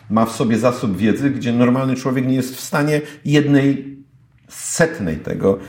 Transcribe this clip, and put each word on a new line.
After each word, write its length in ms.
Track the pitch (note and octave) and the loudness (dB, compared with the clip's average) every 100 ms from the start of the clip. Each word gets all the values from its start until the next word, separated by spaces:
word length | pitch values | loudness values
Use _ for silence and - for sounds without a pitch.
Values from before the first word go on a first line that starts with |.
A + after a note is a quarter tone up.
| - | -2
ma 160 | G#2+ A2+ | 0 0
w 60 | |
sobie 260 | - A#2+ A2 | 0 0 2
zasób 380 | B2 A#2+ A#2 F#2 | 2 0 -4 0
wiedzy, 340 | G#2+ G2 C#3 | 0 2 0
gdzie 220 | A#2+ A#2 | -2 -2
normalny 440 | A#2+ B2 C3 C3 B2+ | 2 2 2 0 -2
człowiek 300 | C#3 C3 B2+ | -2 -2 0
nie 80 | |
jest 220 | C3 B2 - | 0 -2 -8
w 40 | |
stanie 400 | - D#3 D3 D3+ - - | -4 -2 0 0 -2 -10
jednej 720 | D3 D3 C#3 C#3 C#3 C#3 - - - _ _ _ _ | 2 2 4 4 4 0 -6 -16 -20 _ _ _ _
setnej 680 | - - - D#3+ E3 F2+ D2+ | -14 -8 0 0 0 -6 -6
tego, 420 | - E2 F#2+ G2 | -6 -2 0 0